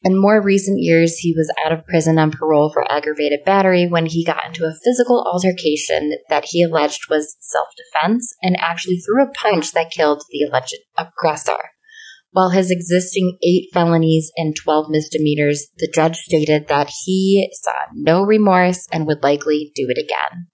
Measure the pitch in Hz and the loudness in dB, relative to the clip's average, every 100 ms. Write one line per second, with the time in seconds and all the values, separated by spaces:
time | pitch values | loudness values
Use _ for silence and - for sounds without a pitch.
0 | 185 190 202 214 196 196 196 196 165 165 | 2 4 4 4 4 2 2 0 2 4
1 | 165 165 175 160 151 - 156 160 - 170 | 4 0 -2 0 0 -2 -2 -2 0 0
2 | 160 160 156 156 160 151 151 - - 147 | 2 2 2 0 2 4 4 0 -2 -2
3 | 151 151 147 143 - 196 190 180 175 170 | -4 -4 -2 -2 2 2 4 4 2 0
4 | 165 165 165 156 - 170 160 160 233 247 | 0 -2 -2 -4 -8 -4 -2 0 0 2
5 | 240 240 - 180 185 180 160 151 - 156 | 2 0 0 0 0 0 -2 -2 -2 -2
6 | 151 151 _ 151 - 170 170 160 147 - | -2 -8 _ -4 -2 0 2 2 0 -4
7 | - 156 151 - - 151 151 - - 156 | -2 -2 -2 -2 -2 -2 -4 -8 -4 -2
8 | 165 233 247 - 185 180 165 175 185 180 | 0 0 -2 -2 -2 -2 -2 -6 -4 -4
9 | - 240 269 - 214 185 156 175 165 - | -2 0 0 -2 -2 0 0 -2 -4 0
10 | 151 147 - 147 147 127 131 - _ - | 0 0 -4 -4 -2 -2 -4 -14 _ -8
11 | 170 - 170 147 - - - _ _ - | -8 -4 -4 -2 -4 -4 -8 _ _ -20
12 | - - _ 190 185 185 180 180 170 180 | -20 -20 _ 0 2 2 2 -2 0 0
13 | 180 196 180 180 175 180 185 185 170 165 | 0 -2 -2 0 0 0 0 0 2 2
14 | 160 160 156 - 156 156 - 151 156 156 | 4 2 0 -4 -6 -4 -2 -2 0 -2
15 | 151 156 151 151 147 147 - - 160 160 | -2 -2 -2 0 0 -2 -6 -8 -4 0
16 | 160 165 - 160 151 151 147 143 143 - | 0 0 -2 0 2 0 0 -2 -2 -4
17 | - 190 190 196 - - - - - - | 0 0 2 2 0 -4 -6 -6 -10 -4
18 | 151 170 202 220 202 180 180 180 - 165 | 0 2 4 4 4 4 2 0 -4 -4
19 | 156 151 139 147 156 151 151 - 127 131 | -2 0 0 0 0 -4 -4 -6 -4 -4
20 | 147 - 73 175 175 | -4 -6 -6 -8 -18